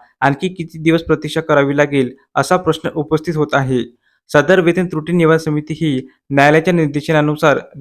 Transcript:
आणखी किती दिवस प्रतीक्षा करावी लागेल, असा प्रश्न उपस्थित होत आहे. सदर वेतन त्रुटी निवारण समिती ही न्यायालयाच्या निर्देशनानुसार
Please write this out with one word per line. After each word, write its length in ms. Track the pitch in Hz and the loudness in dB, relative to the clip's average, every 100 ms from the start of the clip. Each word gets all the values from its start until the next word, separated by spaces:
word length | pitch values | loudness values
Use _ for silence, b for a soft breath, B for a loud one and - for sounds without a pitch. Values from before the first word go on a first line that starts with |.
| b b | b b
आणखी 280 | 139 139 185 | -2 0 -6
किती 300 | 185 165 160 | -8 -14 -4
दिवस 200 | 156 165 | 0 0
प्रतीक्षा 380 | 165 156 156 160 | 0 -2 -2 -6
करावी 360 | 160 147 139 143 | 0 0 2 0
लागेल, 340 | 147 139 123 - b | 0 0 -2 -4 b
असा 220 | - 135 185 | -4 0 0
प्रश्न 320 | 160 156 - | 0 -4 -4
उपस्थित 420 | 165 143 156 156 156 | -6 -2 -4 -2 -4
होत 120 | 147 | 0
आहे. 300 | 143 131 127 - _ _ _ _ | 0 0 -2 -4 _ _ _ _
सदर 300 | 147 143 190 | 0 4 2
वेतन 260 | 170 175 180 | 2 0 -2
त्रुटी 260 | 156 156 | -4 -2
निवारण 260 | 175 160 160 | 0 2 2
समिती 360 | 160 151 151 | 0 -4 -6
ही 260 | 151 160 131 - B - | -4 -2 -4 -6 B -4
न्यायालयाच्या 440 | 139 143 156 160 | 2 4 4 2
निर्देशनानुसार 840 | 175 151 143 143 156 147 147 160 - - 143 | 0 0 -2 -2 0 0 0 2 0 -2 -4